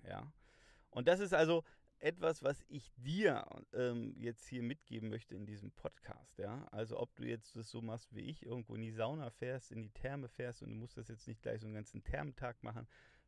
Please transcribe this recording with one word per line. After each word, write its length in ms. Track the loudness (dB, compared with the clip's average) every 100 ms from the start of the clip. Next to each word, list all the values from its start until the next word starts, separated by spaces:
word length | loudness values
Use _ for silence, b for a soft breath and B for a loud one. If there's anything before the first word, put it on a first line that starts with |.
| -10
ja. 260 | -8 -8 -14 b b b b b
Und 160 | 2 6
das 120 | 6
ist 140 | 8
also 300 | 8 10 8 4 B B 0
etwas, 420 | 2 4 4 4
was 220 | 2 0 -2
ich 240 | -10 -10 -8
dir, 480 | -2 6 6 6 0 -8 -4
ähm, 420 | 2 2 2 -2 -4
jetzt 280 | -4 -4 -6
hier 160 | -2
mitgeben 460 | -2 -2 -6 -6 -4
möchte 260 | -4 -6
in 120 | -10 -8
diesem 260 | -8 -10
Podcast, 680 | -6 -8 -8 -14 -14 -14 -6
ja. 280 | -4 -4 -6
Also 280 | -6 -4 -2
ob 160 | -4 -4
du 80 |
jetzt 320 | -4 -4 -6 -12
das 140 | -10
so 120 | -8
machst 320 | -6 -6 -8
wie 60 | -10
ich, 240 | -8 -8
irgendwo 320 | -6 -6 -6 -6
in 60 |
die 100 | -4
Sauna 380 | 0 0 0 -6
fährst, 420 | -4 -4 -4 -6
in 100 | -8
die 80 | -8
Therme 380 | -6 -4 -4 -6
fährst 340 | -6 -6 -6
und 80 | -8
du 60 | -8
musst 200 | -8 -10
das 120 | -10
jetzt 180 | -10 -10
nicht 160 | -6
gleich 180 | -2 -2
so 60 | -2
einen 80 |
ganzen 300 | -6 -8 -8
Thermentag 580 | -2 -2 -2 -4 -6 -4
machen, 240 | -6 -6 -10 B B B